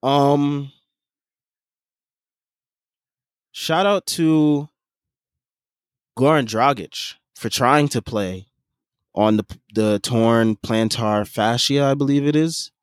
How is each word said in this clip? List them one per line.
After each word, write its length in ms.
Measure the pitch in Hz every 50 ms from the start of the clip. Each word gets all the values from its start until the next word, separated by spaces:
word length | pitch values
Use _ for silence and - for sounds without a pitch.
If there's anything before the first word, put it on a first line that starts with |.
Um, 680 | - 131 139 143 143 139 143 143 143 143 147 143 139 139 _ _ _ _ _ _ _ _ _ _ _ _ _ _ _ _ _ _ _ _ _ _ _ _ _ _ _ _ _ _ _ _ _ _ _ _ _ _ _ _ _ _ _ _ _ _ _ _ _ _ _ _ _ _ _ _
shout 340 | _ - - - 165 165 190
out 220 | 202 208 190 - -
to 640 | - - 170 160 160 156 151 151 147 147 147 151 _ _ _ _ _ _ _ _ _ _ _ _ _ _ _ _ _ _ _ _ _ _ _ _ _ _ _ _ _ -
Goran 280 | 127 139 160 156 131
Dragic 680 | 110 104 110 120 139 143 107 87 - - - - - - _ _ _ _
for 140 | - - 113
trying 400 | - - 131 123 139 151 147 143
to 120 | - 127
play 460 | - - - 107 101 92 92 92 95 _ _ _ _ _ _ _ _ _ _ _ _ _ _
on 220 | - 104 107 107 107
the, 80 | 101 _ - - _ _ -
the 260 | 110 107 107 107 101
torn 580 | - - 123 113 113 113 117 113 113 113 110 107
plantar 680 | - - 117 113 113 113 - - 117 107 107 104 104
fascia, 600 | 104 - - 107 107 117 120 - - 139 139 143
I 80 | 139 139
believe 340 | 139 143 135 143 143 139 143
it 80 | 147
is, 380 | 151 156 165 160 - - - _ _